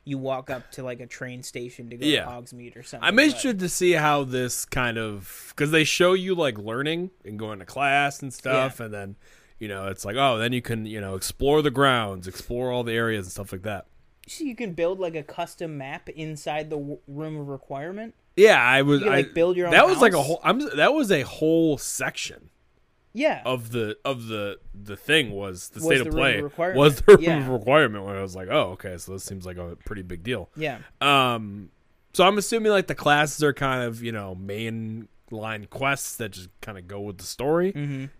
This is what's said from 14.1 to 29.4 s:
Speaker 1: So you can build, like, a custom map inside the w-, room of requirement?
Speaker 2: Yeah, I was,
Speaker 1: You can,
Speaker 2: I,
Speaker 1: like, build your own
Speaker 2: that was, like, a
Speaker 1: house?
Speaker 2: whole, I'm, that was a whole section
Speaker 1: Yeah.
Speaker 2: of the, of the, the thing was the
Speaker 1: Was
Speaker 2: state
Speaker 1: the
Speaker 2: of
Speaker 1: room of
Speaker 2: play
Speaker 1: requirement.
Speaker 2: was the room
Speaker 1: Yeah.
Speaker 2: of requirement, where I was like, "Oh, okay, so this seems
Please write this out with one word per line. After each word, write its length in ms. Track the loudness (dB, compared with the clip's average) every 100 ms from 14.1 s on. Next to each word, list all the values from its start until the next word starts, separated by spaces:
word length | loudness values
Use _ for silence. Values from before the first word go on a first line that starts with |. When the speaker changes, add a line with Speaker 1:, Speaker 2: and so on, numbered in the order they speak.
| _ -18
Speaker 1:
So 160 | -10
you 120 | -10 -8
can 180 | -8
build, 260 | -2 -2 -2
like, 160 | -6 -8
a 80 |
custom 540 | -10 -10 -10 -8 -10 -10
map 320 | -12 -14 -14
inside 600 | -12 -10 -10 -6 -6 -6
the 80 | -8
w-, 220 | -8 -12 -12
room 300 | -12 -10 -8
of 100 | -10
requirement? 680 | -12 -10 -10 -10 -12 -14 -18 _ 8
Speaker 2:
Yeah, 260 | 8 8
I 200 | 6 6
was, 180 | 6 4
Speaker 1:
You 60 | 4
can, 80 |
Speaker 2:
I, 40 | 2
Speaker 1:
like, 160 | 2
build 220 | 2 2 2
your 120 | 6
own 40 |
Speaker 2:
that 160 | 8 8
was, 120 | 8
like, 100 | 6
a 60 | 6
Speaker 1:
house? 80 | 2
Speaker 2:
whole, 140 | 0
I'm, 160 | 2 2 0 4
that 180 | 4
was 160 | 4 2
a 100 | 2
whole 560 | 0 0 2 4 4 0
section 720 | -4 -6 -6 -6 -10 -12 -20 _ _ _ _ _ _
Speaker 1:
Yeah. 280 | -2 0 0 -4
Speaker 2:
of 260 | -4 -4
the, 260 | -4 -4 -4
of 240 | -6 -6 -6
the, 320 | -6 -6 -8 -14
the 240 | -16 -14 -10
thing 340 | 0 0 0
was 380 | -6 -8 -10 -14
the 80 | -4
Speaker 1:
Was 80 | 0
Speaker 2:
state 180 | 2
Speaker 1:
the 60 | 2
Speaker 2:
of 60 | 2
Speaker 1:
room 100 | 2
of 60 |
Speaker 2:
play 80 | 2
Speaker 1:
requirement. 360 | -2 -4 0 6
Speaker 2:
was 220 | 6 8
the 120 | 10 10
room 60 |
Speaker 1:
Yeah. 140 | 10 0
Speaker 2:
of 100 | 0
requirement, 560 | -2 4 4 4 0
where 140 | -6 -6
I 40 |
was 140 | -6 -8
like, 140 | -2
"Oh, 200 | 0 -2
okay, 260 | -6 -12 -12
so 160 | -12
this 100 | -12
seems 220 | -10 -12